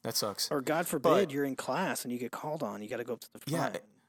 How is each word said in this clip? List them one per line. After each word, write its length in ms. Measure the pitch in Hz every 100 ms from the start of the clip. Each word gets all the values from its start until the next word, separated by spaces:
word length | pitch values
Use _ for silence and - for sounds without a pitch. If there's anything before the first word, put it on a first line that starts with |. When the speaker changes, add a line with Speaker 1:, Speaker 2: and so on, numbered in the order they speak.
Speaker 1:
That 120 | 113 -
sucks. 340 | 104 98 -
Speaker 2:
Or 100 | 147
God 240 | 131 160 175
forbid 160 | 160
Speaker 1:
But 280 | 165 151 180
Speaker 2:
you're 140 | 139 139
in 100 | 131
class 480 | - 139 180 117
and 80 | 131
you 80 | 123
get 120 | 117
called 300 | - 151 151
on. 180 | 117 104
You 80 | 104
gotta 140 | 117 120
go 80 |
up 80 | 117
to 60 | -
the 60 | 127 -
Speaker 1:
Yeah, 120 | 160 -
Speaker 2:
front. 100 | - - _